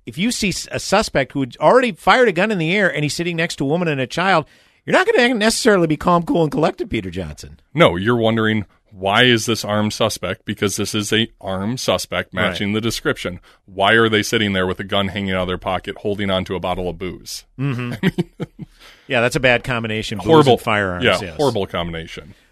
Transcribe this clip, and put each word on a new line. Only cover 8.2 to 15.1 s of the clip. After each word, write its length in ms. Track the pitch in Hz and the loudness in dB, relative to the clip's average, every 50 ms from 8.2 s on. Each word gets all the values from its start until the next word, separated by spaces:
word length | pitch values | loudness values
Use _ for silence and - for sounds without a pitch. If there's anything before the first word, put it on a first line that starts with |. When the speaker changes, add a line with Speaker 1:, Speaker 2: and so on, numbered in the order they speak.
| 110 110 113 113 110 107 110 107 98 - _ _ _ _ | 2 2 2 2 2 2 0 0 -2 -6 _ _ _ _
Speaker 2:
why 340 | 101 92 92 98 101 113 127 | -12 -4 -2 2 4 4 6
is 200 | 127 120 110 - | 6 4 2 2
this 180 | 120 113 - - | -2 -4 -4 -2
armed 260 | 104 104 107 107 107 | -2 0 0 0 0
suspect? 540 | - - 120 107 - - - 90 95 - _ | 0 0 -2 -2 -2 -4 -6 -6 -8 -8 _
Because 300 | - 104 - 104 101 - | -8 -6 -2 -2 -2 -2
this 180 | - 104 - - | -2 -4 -4 -4
is 180 | 107 104 - | -4 -2 0
a 160 | 110 110 113 - _ _ | 0 0 0 -2 _ _
armed 360 | - 98 95 92 98 107 127 127 | -10 -8 -6 -6 -4 -6 -6 -4
suspect 540 | - - 95 90 - - 90 90 92 - | -2 -2 -2 -2 -2 -4 -6 -6 -6 -6
matching 360 | - 90 90 87 87 85 104 101 | -4 -2 -2 -2 -2 -2 -4 -2
Speaker 1:
Right. 60 | 107 | -2
Speaker 2:
the 40 | 110 | -2
description. 600 | 113 113 - - - 156 120 - - 92 90 90 _ - _ _ _ | -2 -4 -4 -4 -4 -4 -4 -4 -6 -10 -10 -12 _ -20 _ _ _
Why 260 | - 95 95 95 101 | -10 -2 0 2 4
are 160 | 113 113 113 110 | 6 6 6 4
they 140 | 107 107 | 4 2
sitting 320 | 104 - 123 113 107 101 98 | 0 2 0 0 0 0 0
there 120 | 95 92 | 0 -2
with 140 | 92 90 - | -2 -4 -6
a 40 | 101 | -6
gun 240 | 95 104 101 98 | -4 -2 -2 -2
hanging 240 | 95 | -2